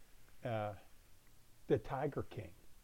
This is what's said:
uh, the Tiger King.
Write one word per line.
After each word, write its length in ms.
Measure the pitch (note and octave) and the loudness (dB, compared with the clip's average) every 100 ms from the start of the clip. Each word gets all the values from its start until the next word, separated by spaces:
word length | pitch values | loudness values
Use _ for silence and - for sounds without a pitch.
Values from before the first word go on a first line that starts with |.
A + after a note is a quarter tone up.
| - - - - | -16 -14 -14 -4
uh, 300 | B2+ A2 G#2 G2 - - - - - - - - - | 2 2 2 -2 -10 -16 -16 -18 -16 -18 -18 -2 6
the 100 | C3 | 6
Tiger 460 | - C3+ D3 C3 | 6 2 2 2
King. 280 | - - A#2 - - - | -2 -4 -6 -8 -12 -10